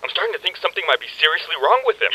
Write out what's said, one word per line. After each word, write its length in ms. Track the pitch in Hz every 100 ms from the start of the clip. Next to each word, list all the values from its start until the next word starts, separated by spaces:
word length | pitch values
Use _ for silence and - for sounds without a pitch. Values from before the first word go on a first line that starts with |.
I'm 80 | -
starting 220 | - 539
to 80 | 185
think 140 | 185 180
something 280 | 185 175 170
might 140 | 131
be 100 | 117 -
seriously 360 | 156 165 - 165
wrong 240 | 139 233 262
with 120 | -
him. 140 | 98